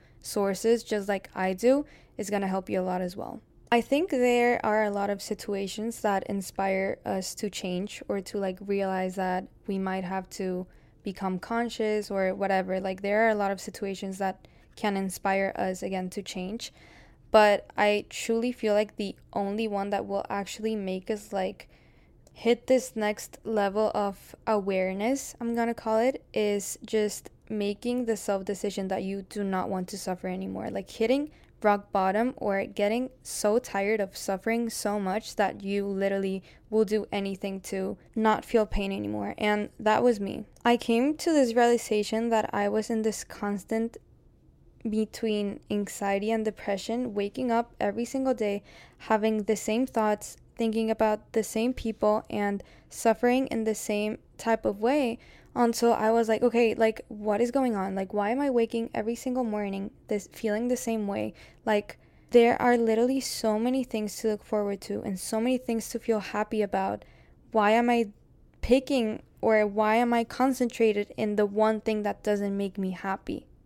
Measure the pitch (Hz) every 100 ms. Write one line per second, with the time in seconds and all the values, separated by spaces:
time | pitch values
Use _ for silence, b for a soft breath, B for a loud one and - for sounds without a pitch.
0 | b b - - 196 190 226 233 - 214
1 | 196 196 - - 190 185 240 269 294 B
2 | B - 196 202 196 190 190 196 185 185
3 | 180 190 - 220 - - - 240 226 285
4 | 359 262 247 240 240 240 - 214 214 202
5 | 202 202 - 202 - 202 196 - 220 226
6 | 214 196 - 196 185 - 196 190 190 -
7 | 208 190 190 - 208 - 190 180 202 -
8 | - 202 190 208 196 185 196 196 190 190
9 | 185 185 185 180 196 - - 196 190 190
10 | 180 190 180 - 190 180 185 b b b
11 | - 185 190 185 - 233 233 - 214 214
12 | 208 196 190 196 196 190 185 185 190 185
13 | 196 208 226 214 202 190 - - 196 196
14 | 196 190 190 185 b b b - 208 196
15 | 190 - 196 190 196 - 190 185 196 190
16 | 185 202 190 196 185 208 - B B B
17 | B B - 220 214 208 - - 208 208
18 | - - - 226 240 247 214 208 214 -
19 | 202 - - - 202 208 220 202 202 202
20 | 202 196 - 202 190 - 214 220 190 185
21 | 185 214 208 196 190 196 - b b b
22 | b b - - 233 240 - 262 240 226
23 | 208 208 - - - 220 202 196 214 -
24 | 202 190 - - - 214 190 190 185 190
25 | 220 269 - - 233 233 233 233 226 220
26 | 240 285 - - 208 202 196 - 214 220
27 | 208 - - - - 214 202 208 240 247
28 | 233 214 - 196 190 196 202 196 190 190
29 | 190 196 190 208 196 190 - 185 185 190
30 | - 180 185 185 190 190 - 196 190 -
31 | 226 269 302 b b _ 214 202 196 196
32 | 190 202 247 - 214 196 202 202 202 226
33 | 254 - - - 208 220 233 196 196 220
34 | 190 - - 190 226 226 233 - 208 208
35 | 190 202 - - 202 - 196 202 202 190
36 | 196 196 196 190 B B - 220 214 214
37 | 202 202 196 196 202 190 185 196 185 202
38 | b - 220 214 - 233 214 - 196 196
39 | 208 214 202 - 208 208 208 - 214 214
40 | 247 214 202 - 208 - 240 240 - 233
41 | 269 311 - 311 247 226 240 240 - 214
42 | 208 220 233 226 - - 202 214 208 226
43 | 220 208 - - 202 202 - 220 226 -
44 | - - _ _ _ _ - - 226 214
45 | 214 - 226 208 202 - - 208 202 -
46 | 202 196 208 220 214 208 - 196 - 233
47 | 247 202 202 - 254 233 233 - 208 208
48 | 240 269 262 254 214 202 B B B B
49 | - 220 214 220 202 220 - 220 262 -
50 | 214 214 - - - - 226 220 220 220
51 | 220 214 - 226 214 220 233 262 220 220
52 | 214 214 - 208 202 202 B B B -
53 | 233 220 247 254 269 226 220 214 - 208
54 | 214 - - - 233 226 220 202 226 294
55 | 254 226 B B B - 233 233 233 -
56 | 214 233 226 220 247 233 233 - 226 220
57 | - 214 208 208 240 277 254 208 190 190
58 | 190 208 202 254 285 240 226 233 226 -
59 | 214 233 - 254 240 208 202 196 196 -
60 | - 208 - - 220 208 240 247 - 226
61 | 202 202 214 B B B - 208 208 -
62 | b b - 240 233 - 247 240 226 220
63 | 247 269 - - 226 214 240 262 247 220
64 | 214 - 220 208 - 214 202 196 - 208
65 | - 185 - 220 233 254 247 226 - 226
66 | - 220 185 208 214 220 202 196 190 208
67 | b b b b - 220 208 226 240 240
68 | 214 - _ _ - _ - 262 269 277
69 | 220 220 - _ - 220 208 202 214 226
70 | 240 233 233 - 262 254 240 - 226 208
71 | 202 - 220 208 208 202 214 220 220 214
72 | 208 196 - 208 202 196 202 190 190 185
73 | 196 190 - - - -